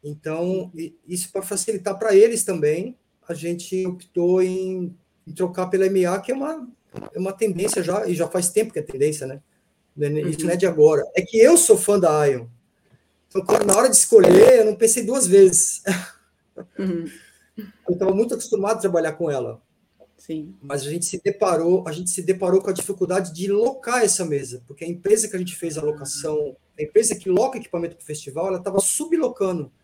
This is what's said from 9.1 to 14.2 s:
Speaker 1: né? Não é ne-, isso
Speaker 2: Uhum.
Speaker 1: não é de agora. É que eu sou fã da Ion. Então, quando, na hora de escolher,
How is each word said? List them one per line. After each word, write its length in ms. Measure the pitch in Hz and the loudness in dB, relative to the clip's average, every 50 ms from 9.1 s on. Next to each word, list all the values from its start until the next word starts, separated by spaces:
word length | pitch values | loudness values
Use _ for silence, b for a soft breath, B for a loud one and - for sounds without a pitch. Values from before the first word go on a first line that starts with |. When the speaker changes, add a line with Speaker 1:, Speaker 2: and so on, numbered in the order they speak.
| 151 151 135 131 | -2 -4 -10 -12
Speaker 1:
né? 120 | 135 143 _ _ _ _ _ _ _ _ _ _ _ | -14 -14 _ _ _ _ _ _ _ _ _ _ _
Não 120 | 147 147 143 | -6 -4 -2
é 20 | |
ne-, 120 | 151 151 - | -2 -2 -2
isso 160 | 175 156 151 | -4 -4 -4
Speaker 2:
Uhum. 60 | 160 170 | -2 -2
Speaker 1:
não 60 | 175 | 0
é 40 | 180 | 0
de 80 | 190 | 0
agora. 380 | 180 165 151 151 156 156 139 - - - | 0 4 6 6 6 6 4 0 0 -4
É 60 | 185 | -4
que 160 | 185 - - 220 | -4 0 4 6
eu 180 | 226 277 339 | 8 8 8
sou 220 | 339 - - 214 180 | 6 8 6 4 4
fã 220 | - - 202 208 | 6 2 2 2
da 260 | 175 165 151 151 151 | 4 2 2 4 2
Ion. 220 | 143 135 123 117 120 - _ _ _ _ _ _ _ _ _ _ _ _ _ _ _ | 2 0 -2 -6 -14 -20 _ _ _ _ _ _ _ _ _ _ _ _ _ _ _
Então, 180 | - 190 185 | -6 -6 0
quando, 200 | 185 208 - 202 202 | 2 2 2 4 2
na 100 | 185 202 | 2 4
hora 100 | 247 262 | 4 4
de 100 | 214 - | 4 2
escolher, 640 | - - 233 220 | 2 6 6 8